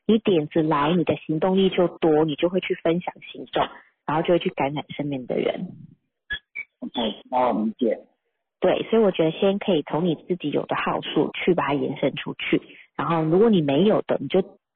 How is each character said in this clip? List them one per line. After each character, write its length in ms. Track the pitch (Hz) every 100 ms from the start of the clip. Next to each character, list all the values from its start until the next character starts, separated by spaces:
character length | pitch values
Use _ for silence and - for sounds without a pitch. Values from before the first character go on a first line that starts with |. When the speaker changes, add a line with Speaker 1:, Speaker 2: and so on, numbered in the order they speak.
| -
Speaker 1:
你 120 | 220
点 300 | - 175 151
子 160 | 170
来， 300 | 156 151 147
你 100 | 180
的 120 | 156 147
行 220 | - 160
动 180 | 190 190
力 120 | 190
就 180 | 185 170 -
多， 240 | 170 151
你 120 | 160 143
就 120 | 170
会 140 | 185
去 120 | - 185
分 260 | - 170
享 120 | - - -
行 140 | - -
动， 200 | 156 - - - _ -
然 100 | 151
后 80 |
就 100 | 165
会 60 | 170
去 100 | 185
感 240 | - 139
染 120 | 151 -
身 200 | - 147
边 160 | 139 120
的 80 | -
人。 320 | - - - - - _ _ _ - - - - - _
Speaker 2:
OK， 420 | 120 123 110 - -
那 200 | 127 123
我 160 | 110 110
理 60 | -
解。 220 | 117 - - _ _ _ _ _
Speaker 1:
对， 220 | 185 - -
所 80 | 226
以 40 |
我 80 | 208
觉 140 | 180 160
得 60 |
先 280 | - 196 202
可 140 | -
以 100 | 165
从 220 | - 151 175
你 100 | 156
自 220 | - 180
己 140 | 147
有 140 | 139 -
的 100 | -
号 240 | - -
数 300 | - 160 -
去 200 | - -
把 140 | 170 139
它 60 |
延 240 | 143 131 151
伸 180 | 143 -
出 180 | -
去， 280 | - - - - - - -
然 140 | 143
后 140 | 165
如 160 | 160 180
果 100 | 233
你 120 | 196
没 220 | 147 139
有 180 | 208 160
的， 140 | - 127
你 80 | 135
就 120 | 185 190 - _